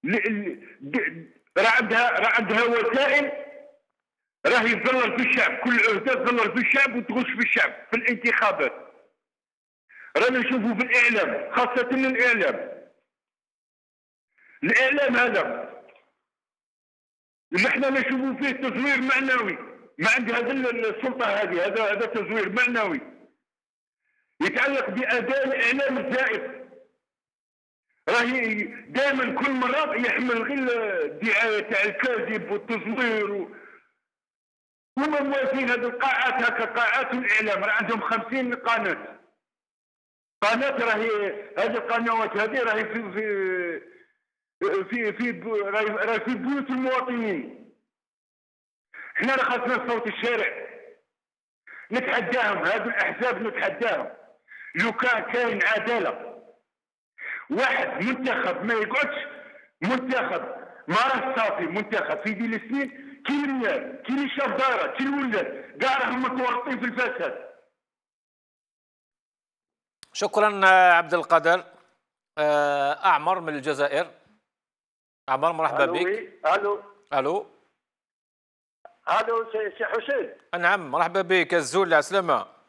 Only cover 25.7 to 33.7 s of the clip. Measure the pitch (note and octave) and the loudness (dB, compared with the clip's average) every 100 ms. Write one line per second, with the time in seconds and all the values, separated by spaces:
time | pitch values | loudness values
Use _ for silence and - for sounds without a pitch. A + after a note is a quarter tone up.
25.7 | C4+ C#4 C4 - B3+ C4 G#3+ - - - | 2 0 0 -2 0 0 -2 -6 -12 -18
26.7 | - - _ _ _ _ _ _ _ _ | -20 -20 _ _ _ _ _ _ _ _
27.7 | _ _ _ - A#3 A#3+ B3+ A3+ G#3+ G3+ | _ _ _ 0 2 2 0 -2 -2 -6
28.7 | - - B3+ C#4+ C4 A#3+ C4 C4+ C4 B3 | -10 -6 0 2 2 0 0 0 0 0
29.7 | C#4+ D4 - A#3+ A#3 B3 A3+ A3 C#4 B3+ | 2 0 0 0 0 0 0 -2 -2 0
30.7 | A#3+ G#3+ F#3 D3 D3 A3 G#3 A3+ G#3+ G#3 | 0 0 -2 -2 -4 0 2 2 0 0
31.7 | G#3 G#3 - B3+ A3+ - G#3+ E3+ G3+ - | 0 0 0 -2 -2 -2 -6 -4 -6 -4
32.7 | A3+ G3+ B3 A#3+ A3 G3+ G3+ F3 - - | -6 -4 -2 0 0 -2 -4 -8 -12 -20